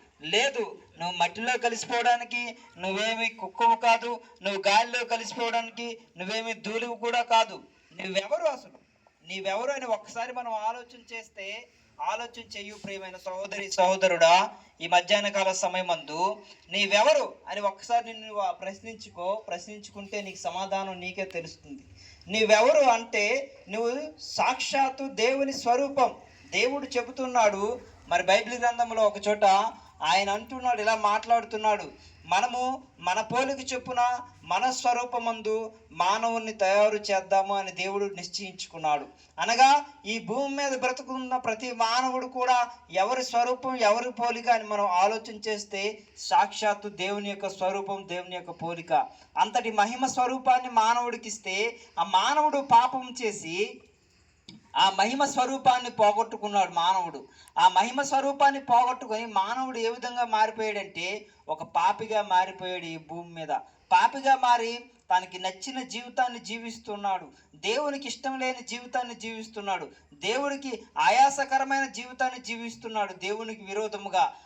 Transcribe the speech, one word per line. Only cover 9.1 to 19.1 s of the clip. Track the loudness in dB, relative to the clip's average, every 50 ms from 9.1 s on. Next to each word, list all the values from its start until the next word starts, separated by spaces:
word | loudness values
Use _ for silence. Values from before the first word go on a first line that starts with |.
| _ _ _
నీవెవరు | -12 -10 -6 -4 -2 -2 -2 -2 -4
అని | -4 -4 -4
ఒక్కసారి | -4 -4 -4 -6 -8 -8 -8 -8 -6 -6
మనం | -8 -6 -6 -6
ఆలోచన | -4 -4 -4 -4 -6 -10 -18 -20 -20 -18 -16 -14
చేస్తే, | -14 -14 -16 _ -14 -12 -12 -12 -12 -14 -18 _ _ _ _ _ -4
ఆలోచన | -2 0 0 0 -4 -8 -10 -14 -16 -12 -12
చెయ్యు | -12 -12 -12 -12
ప్రియమైన | -12 -10 -10 -8 -8 -10 -12 -12 -10 -8
సహోదరి, | -8 -6 -6 -6 -8 -8 -8 -8 -2
సహోదరుడా. | 2 4 4 4 6 4 4 4 6 6 8 8 10 8 6 4 -2 -10 -20 _ _ -10
ఈ | -2
మధ్యాహ్న | 2 4 4 4 4 2 2 2
కాల | 0 0 2 2 2
సమయమందు | 2 0 0 0 0 -2 -2 -2 -2 -4 -4 -6 -2 0 0 0 0 -4 -10 -18 -20 -20 _ -6
నీవెవరు | -2 -2 2 4 4 6 6 6 6 4 2 -2 -6 -12 -14
అని | -10 -6 -2
ఒక్కసారి | -2 -2 -2 -4 -4 0 0 0 0
నిన్ను | -2 -8 -14 -14
నువ్వు | -8 -6 -4 -2 -2
ప్రశ్నించుకో. | -4 -6 -8 -10 -10 -10 -14 -16 -16 -16 -18 -18